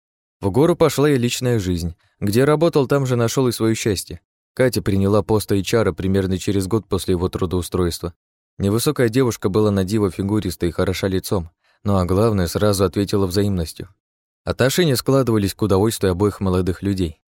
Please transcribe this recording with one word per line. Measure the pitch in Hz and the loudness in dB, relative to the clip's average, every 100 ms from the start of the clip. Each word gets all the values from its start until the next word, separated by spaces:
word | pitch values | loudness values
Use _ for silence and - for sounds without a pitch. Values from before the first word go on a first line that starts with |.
| _ _ _ _ | _ _ _ _
В | 98 | -2
гору | 98 165 170 | 2 2 4
пошла | 160 - 151 | 2 2 2
и | 139 | 2
личная | 120 - 127 117 | 0 -2 -2 -2
жизнь. | 92 87 85 - _ _ | 0 -2 -4 -10 _ _
Где | 104 110 139 | 0 2 2
работал, | 151 170 156 127 | 2 2 2 2
там | 143 131 | 0 0
же | 120 | 0
нашёл | 113 - 127 | 0 0 -2
и | |
своё | - 113 110 | 0 0 0
счастье. | 117 92 - 85 _ _ _ - | -2 -2 -6 -14 _ _ _ 0
Катя | 131 110 | 0 0
приняла | 95 95 98 107 | 0 0 2 2
пост | 92 107 - | 2 0 2
H | 101 90 117 | -2 0 0
R | 98 | 0
примерно | 80 92 98 95 92 | 0 0 0 0 -2
через | - 98 95 | 0 -2 0
год | 110 - | -2 -2
после | 95 - | -4 0
его | 92 90 | 0 0
трудоустройства. | - 90 90 85 90 87 - 85 - _ _ _ - | -2 -2 -2 -2 -2 -2 -2 -10 -12 _ _ _ -4
Невысокая | 98 110 151 143 120 | -2 0 -2 0 0
девушка | 120 127 - 110 | 2 0 0 -2
была | 95 107 | 2 2
на | 98 | 2
диво | 92 107 101 | 0 0 0
фигуристой | - 98 107 92 - 87 | -2 -2 -2 -2 -4 -4
и | |
хороша | 82 92 90 101 | -2 -2 -2 -2
лицом. | 92 - 104 82 _ _ _ | -2 -2 -4 -4 _ _ _
Ну | 101 98 | 0 0
а | 90 | 2
главное, | 92 117 104 85 | 2 2 2 0
сразу | - 104 95 95 | 0 0 2 0
ответила | - 101 104 95 | 0 -2 0 0
взаимностью. | 95 101 95 80 - - _ _ _ _ _ | 0 0 -2 -4 -8 -18 _ _ _ _ _
Отношения | - 87 127 160 170 123 | -8 -2 0 2 2 0
складывались | - 135 120 110 98 | 2 2 2 2 0
к | - | -2
удовольствию | 104 95 110 - 95 | 0 2 2 0 -2
обоих | 87 101 - | 2 0 0
молодых | 98 92 92 87 | -2 0 0 -2
людей. | 95 95 85 - | -2 -2 -2 -6